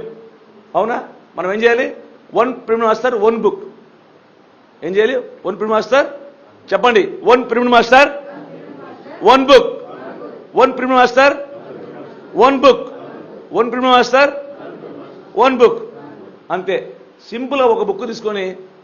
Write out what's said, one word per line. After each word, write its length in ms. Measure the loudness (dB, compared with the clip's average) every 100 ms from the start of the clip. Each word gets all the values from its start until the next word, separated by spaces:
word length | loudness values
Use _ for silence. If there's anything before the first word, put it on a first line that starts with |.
| -6 -18 -20 _ _ -20 _
అవునా? 300 | -4 -2 -6 -10 -20 _ -8
మనం 160 | -6
ఏం 100 | 0
చేయాలి? 240 | 2 2 -2 -8 -20 -20 _
వన్ 200 | -2 -2 -4 -4
ప్రిమిడ్ 200 | -2 0
మాస్టర్, 280 | 0 -2
వన్ 220 | 0 0 2
బుక్. 180 | -2 -4 -12 -20 _ _ _ _ _ _ _ _ _ _
ఏం 120 | -2 0
చేయాలి? 200 | 0 -2
వన్ 400 | -8 -10 -8 -6
ప్రిమిడ్ 180 | -2 -2
మాస్టర్, 300 | 2 0 0 -8 -20 -20 -20 _ -4
చెప్పండి. 300 | 0 4 4 0 -2 2
వన్ 200 | 2 2
ప్రిమిడ్ 220 | -2 4 4
మాస్టర్, 320 | 6 4 4 0 -14 -18 -18 -20 -20 -20 -20 -20 -20 0 2
వన్ 160 | 4 6
బుక్. 200 | 4 4 -6 -14 -16 -16 -16 -18 -18 -6 0
వన్ 160 | 0 0
ప్రిమిడ్ 220 | 0 2
మాస్టర్, 360 | 4 4 2 2 -8 -18 -18 -18 -18 -18 -20 -20 -8 2
వన్ 180 | 2 4
బుక్. 200 | 4 2 -4 -16 -18 -18 -20 -20 -6
వన్ 180 | -2 -2
ప్రిమిడ్ 200 | -2 2
మాస్టర్, 380 | 4 4 2 2 -2 -14 -18 -18 -18 -18 -18 -18 -20 -8 0
వన్ 160 | 2 4
బుక్. 220 | 2 2 -10 -18 -20 -20 -20 -20 -8
అంతే. 460 | -6 -4 -4 -6 -18 -20 _ -14
సింపుల్‌గా 360 | -10 -4 -2 0
ఒక 160 | 0
బుక్ 240 | -2 -6 -8
తీసుకొని 500 | -8 -8 -6 -8 -10 -20 -20